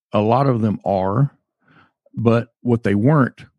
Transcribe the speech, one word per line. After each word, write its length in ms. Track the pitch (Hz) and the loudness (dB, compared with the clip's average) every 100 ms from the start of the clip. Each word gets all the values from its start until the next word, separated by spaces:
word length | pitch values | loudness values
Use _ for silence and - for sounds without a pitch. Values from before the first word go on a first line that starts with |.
| _ | _
a 80 | 107 | -2
lot 280 | 107 123 139 | 0 2 0
of 140 | 117 | 0
them 180 | 110 - | -2 -4
are, 540 | - 98 95 120 143 _ _ _ _ _ _ _ _ | -4 -2 -2 -2 -2 _ _ _ _ _ _ _ _
but 360 | - 113 117 117 _ | -4 0 0 -2 _
what 200 | 123 117 | -4 -2
they 140 | 101 104 | 0 0
weren't 500 | 123 156 123 - - | 2 2 0 -4 -20